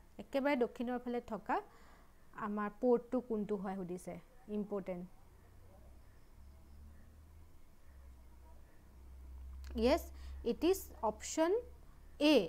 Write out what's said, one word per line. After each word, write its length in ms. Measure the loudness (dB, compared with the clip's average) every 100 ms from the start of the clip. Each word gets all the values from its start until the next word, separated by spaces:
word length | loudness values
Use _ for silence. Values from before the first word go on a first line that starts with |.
| -16 -14
একেবাৰে 380 | -2 2 4 4
দক্ষিণৰ 420 | 2 2 -2 -2
ফালে 220 | 0 -4
থকা 360 | -2 -6 0 -2 -2 -16 -20 -20 -20 -20 -16 -6
আমাৰ 340 | -2 0 -2 2
পৰ্টটো 400 | 4 4 4 -2
কোনটো 360 | 0 -2 0 -2
হয় 200 | -2 -4
সুধিছে, 420 | -4 -6 -8 -12 -12 -20 -6
ইম্পৰ্টেণ্ট। 560 | -4 -2 -2 -2 -6 -8 -14 -20 -20 -20 -20 -20 -20 -18 -18 -20 -20 -20 -18 -18 -18 -18 -18 -16 -16 -18 -20 -20 -18 -18 -18 -18 -18 -18 -18 -18 -18 -18 -18 -18 -18 -18 -18 -20 -18 -16 -14 -14 -12 -10 -10 -6 4
য়েছ, 260 | 6 6 2 -10 -12 -6
ইট 200 | -2 2
ইজ 140 | 4 4 0 -2
option 500 | -2 -2 -4 4 6 4 0 -14 -18 -18 -12 4
এ। 160 | 10 10